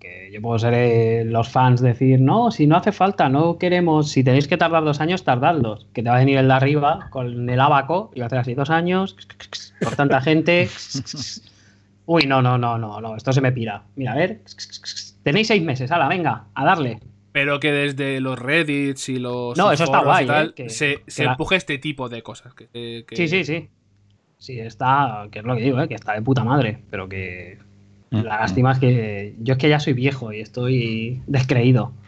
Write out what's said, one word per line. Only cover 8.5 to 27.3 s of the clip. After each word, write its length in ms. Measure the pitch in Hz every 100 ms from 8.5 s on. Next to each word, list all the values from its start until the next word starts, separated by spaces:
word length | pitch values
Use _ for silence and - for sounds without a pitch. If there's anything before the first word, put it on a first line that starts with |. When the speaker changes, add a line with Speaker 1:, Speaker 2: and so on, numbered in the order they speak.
Speaker 1:
"Dos 160 | 127 139
años, 460 | 165 175 185 190 - - - - - - -
por 140 | 113
tanta 260 | - 139 131
gente, 480 | 139 160 160 175 - - - 139 - 151 - - - _ _ _ _ _ -
uy, 180 | 165 139
no, 160 | 135
no, 160 | 123 123
no, 200 | 120 117
no, 220 | 113 107
no, 160 | 110 110
esto 160 | -
se 80 | 131
me 120 | 131
pira. 320 | 123 113 101 - -
Mira, 160 | 123
a 40 | 123
ver, 240 | 185 220 - - - - - - - -
tenéis 240 | 143 170 220
seis 140 | 214
meses, 300 | 165 127 127
ala, 160 | 170 143
venga, 380 | 185 156 110 -
a 100 | 139
darle". 360 | 147 185 127 110 - - _
Speaker 2:
Pero 260 | 143 143 143
que 100 | 151
desde 480 | 143 143 139 139 135
los 180 | 131 127
Reddits 680 | 123 160 151 143 139 135 -
y 100 | 127
los 380 | 123 123 123 165
Speaker 1:
No, 140 | 202
eso 120 | 151
está 140 | 170 180
Speaker 2:
foros 200 | 139 180
y 40 |
Speaker 1:
guay, 20 | 131
Speaker 2:
tal, 220 | 147 156
Speaker 1:
¿eh? 40 |
Que, 140 | - 120
Speaker 2:
se, 340 | 110 147 143
Speaker 1:
que 60 | -
Speaker 2:
se 140 | -
Speaker 1:
la 80 | 147
Speaker 2:
empuje 240 | 123 - 190
este 220 | - 139
tipo 300 | 151 135 123
de 140 | 117
cosas. 320 | 110 107 123
Que, 140 | - 113 117 117 117 113
que 100 | 117
Speaker 1:
Sí, 100 | 165
sí, 160 | 185
sí. 240 | 156 165 - _ _ _ _ _ _ _
Sí, 200 | - 120
está, 680 | 113 110 127 139 135 107 104
que 60 | 113
es 40 |
lo 100 | 113 123
que 60 |
digo, 180 | 131 127
¿eh? 80 | 160
Que 60 |
está 180 | 104 -
de 80 | 107
puta 200 | 117 131
madre, 380 | 113 143 113 104 -
pero 180 | 101 92
que 500 | 95 92